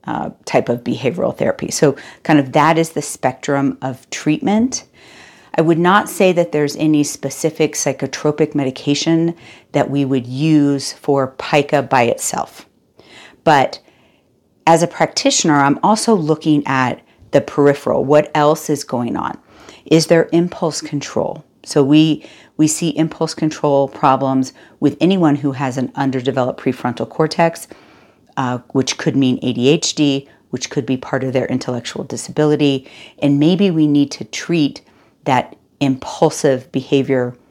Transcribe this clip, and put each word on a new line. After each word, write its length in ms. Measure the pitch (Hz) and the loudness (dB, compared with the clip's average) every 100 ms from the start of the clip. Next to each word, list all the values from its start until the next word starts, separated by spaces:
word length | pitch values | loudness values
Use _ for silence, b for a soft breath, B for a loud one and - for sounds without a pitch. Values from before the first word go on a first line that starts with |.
| - | -8
uh, 240 | - 67 - - | -8 -8 -12 -2
type 240 | 135 120 | -2 0
of 120 | 120 | -4
behavioral 560 | - 117 127 175 - - | -4 -4 -4 -2 -6 -2
therapy. 320 | - - - | -4 -4 -6
So 280 | - 147 - B B | 0 0 0 B B
kind 160 | - 151 | 0 2
of 140 | 131 | 2
that 240 | 151 151 160 | 2 4 4
is 140 | 160 | 0
the 100 | 156 | -4
spectrum 760 | - - 131 123 - 139 139 - | -8 -4 -4 -4 -2 0 0 -2
of 280 | 135 127 _ | -8 -10 _
treatment. 760 | - - 151 - 214 247 - - B B B B B B - | -6 -2 -2 0 0 0 -4 -12 B B B B B B 0
I 40 | |
would 180 | 165 165 | 2 2
not 300 | 180 202 - | 4 2 0
say 220 | - 190 | 2 2
that 220 | 170 170 | 4 0
there's 240 | 151 147 147 | 0 -2 0
any 260 | 156 151 | 2 2
specific 720 | 143 - 135 - 156 156 151 | 0 -4 -10 -4 -6 0 -2
psychotropic 800 | - 151 135 135 - 151 151 151 147 | 0 -4 -4 -8 -4 -4 0 -2 0
medication 800 | 135 131 - 143 165 165 170 170 B B B | -4 -4 -4 -2 2 2 0 -4 B B B
that 160 | 143 - | -2 -2
we 160 | 143 135 | -2 0
would 220 | 135 120 | -2 -4
use 680 | 127 160 151 143 139 - | -2 2 4 4 0 -6
for 340 | - - 139 131 | -8 -2 0 0
pica 540 | - - 151 143 143 | -6 0 0 2 0
by 220 | 131 131 | 2 2
itself. 600 | 117 - - - - - - _ _ _ B B B B | 2 0 -4 -6 -8 -12 -20 _ _ _ B B B B
But 360 | - 143 - - b b b b b _ _ _ - | 2 4 2 -4 b b b b b _ _ _ 2
as 160 | 165 | 4
a 60 | 170 | 2
practitioner, 680 | - 156 - 277 269 175 147 | -2 -4 0 0 0 2 4
I'm 240 | 139 143 | 2 2
also 320 | 185 214 - 208 | 0 0 2 2
looking 500 | 151 151 160 147 143 | 2 0 2 0 0
at 360 | 131 127 - _ b - | 0 -2 -4 _ b 0
the 100 | 143 | 0
peripheral. 640 | - - 143 139 - 135 135 | 0 2 2 2 -2 -2 2
What 260 | 147 - | 2 2
else 360 | 151 147 156 - | 0 2 0 -2
is 160 | 147 - | -6 -4
going 320 | 123 120 - | -6 -4 -6
on? 200 | - - B B B B - | -8 -10 B B B B 2
Is 220 | 160 151 | 2 4
there 220 | 165 156 | 2 4
impulse 480 | 170 175 - 165 147 | 0 0 -2 -6 -6
control? 640 | 151 147 - - - - _ _ - | -8 -8 -4 -4 -4 -8 _ _ -2
So 180 | 151 | 2
we, 400 | 135 156 160 147 B B B - | 4 4 4 0 B B B 0
we 120 | 151 | 0
see 220 | - 170 | 0 -4
impulse 440 | 143 160 - 160 | -2 -4 -4 -6
control 560 | - 156 - 147 139 139 | -4 -4 -2 0 2 0
problems 640 | - 147 131 135 131 131 B B B | 0 2 2 2 0 -2 B B B
with 160 | 147 - | -2 2
anyone 340 | 170 190 160 143 | 0 2 2 2
who 160 | 139 | -2
has 260 | 131 135 131 | -4 -4 -4
an 140 | 123 - | -6 -4
underdeveloped 640 | 135 127 127 131 123 - | -2 -2 -2 -2 -4 -2
prefrontal 480 | 135 127 127 120 120 | -4 -4 -6 -6 -8
cortex, 580 | - 156 - 165 165 - B B B B B B - | -2 -2 2 0 0 -18 B B B B B B -6
uh, 200 | 127 123 _ | -4 -4 _
which 240 | 135 131 - | -2 -2 -2
could 180 | 165 131 | -2 2
mean 240 | 131 123 | 2 0
A 100 | 123 | -2
D 160 | 117 127 | 0 2
H 260 | 160 - - | 2 0 0
D, 320 | 147 135 - b b | 0 0 -6 b b
which 200 | - - | -10 -6
could 160 | - 123 | -6 -4
be 120 | 131 | -6
part 260 | - 135 | -4 -4
of 80 | 131 | -2
their 140 | 127 - | -2 -2
intellectual 580 | 127 - 123 - - | -4 -4 -6 -8 -12
disability. 840 | - 120 - 135 151 151 147 135 131 B B B | -10 -10 -8 0 2 2 2 0 -6 B B B
And 200 | 147 143 | 0 2
maybe 320 | 151 180 196 | 2 2 2
we 160 | 160 151 | 2 2
need 240 | 143 143 | 2 0
to 140 | - - | -4 -14
treat 560 | - - 170 143 - b b b b | -12 -4 -2 -2 -4 b b b b
that 320 | - 127 - - _ _ | 0 0 -2 -14 _ _
impulsive 880 | 139 131 - - 160 - 151 131 - | -2 -2 -6 0 0 2 0 0 -4
behavior 640 | 139 127 143 135 131 123 123 _ | -8 0 0 2 -2 -2 -8 _